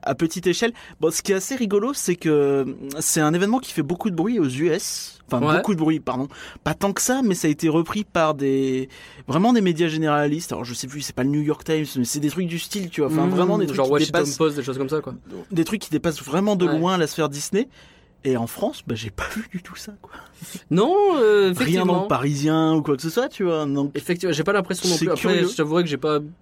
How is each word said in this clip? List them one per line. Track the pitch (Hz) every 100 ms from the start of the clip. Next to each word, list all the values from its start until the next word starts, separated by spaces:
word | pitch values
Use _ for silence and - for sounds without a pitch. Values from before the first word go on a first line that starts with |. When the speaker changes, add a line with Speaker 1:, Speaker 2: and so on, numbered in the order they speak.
Speaker 1:
à | -
petite | 135 165 185 180
échelle. | 175 233 233 - -
Bon, | 160
ce | 165
qui | -
est | 190
assez | 190 262
rigolo, | 226 202 226
c'est | - - 175
que | 165 151 139 139 131 135 135 143
c'est | 160 -
un | 151
événement | 170 196 247
qui | -
fait | -
beaucoup | 147 175 220
de | 165
bruit | 190 240
aux | 147
U | 127 170
S. | 139 - - - - -
Enfin, | 123 147
Speaker 2:
Ouais. | 156
Speaker 1:
beaucoup | 220
de | 185
bruit, | 156 160
pardon. | - 127 143 - - - -
Pas |
tant | 156 196
que | 190
ça, | - 254
mais | 247 180
ça | 165
a |
été | 147 165
repris | 156 165 175
par | 208 175 156
des, | 147 139 135 135 131 135 - - - -
vraiment | 139 220
des | 240
médias | 185 160 170
généralistes. | 156 156 147 147 151 -
Alors, | 101 120
je |
sais | 120 131
plus, | 147
c'est | 135 -
pas |
le | 131
New | 147
York | 151 147
Times, | - 160 151 131
mais |
c'est | 120 147
des | 147
trucs | 147 180
du | 170
style, | - 214 180
tu | -
vois. | 139
Enfin, | 156 170
Speaker 2:
Mmh, |
Speaker 1:
vraiment | 185 180 208
des | 175
trucs | 135
Speaker 2:
genre | 135
Speaker 1:
qui |
Speaker 2:
Washington | 147 156 165
Speaker 1:
dépassent, | 143 135
Speaker 2:
Post, | 160 147
des |
choses | 131 131
comme | 135
ça, | 151
quoi. | 135 123 - - -
Speaker 1:
des | 170
trucs | 165 202
qui | -
dépassent | 151 170 151
vraiment | - 156 202 202
de | 180
Speaker 2:
Ouais. | 156
Speaker 1:
loin | 175 185
la | 151
sphère | - 151
Disney. | 143 - 196 269 - - - _ _ 139
Et | 127
en | 117
France, | - 214 302 -
bah, | 113
j'ai | 110
pas | - -
vu | - 226
du | 180
tout | - 180
ça, | - 208
quoi. | - - - - - - -
Speaker 2:
Non, | 160 240 381 403 330
euh, | 220 208
Speaker 1:
Rien | 196
Speaker 2:
effectivement. | 180 240 180 180
Speaker 1:
dans | 180
le | 202
Parisien | 131 139 143 151 160 160
ou | 160
quoi | 147 139
que |
ce | 160
soit, | 196 254
tu | - 185
vois. | 160 147
Donc, | 139 139 143
Speaker 2:
Effectivement, | - 175 185
j'ai | 151
pas | 156
l'impression | 202 185 185 185
non | 165
Speaker 1:
c'est | 165
Speaker 2:
plus. |
Après, | 160 - 180
Speaker 1:
curieux. | 170
Speaker 2:
je | 214
t'avouerais | 151 165
que | 175
j'ai | 139
pas | 156 151 147 175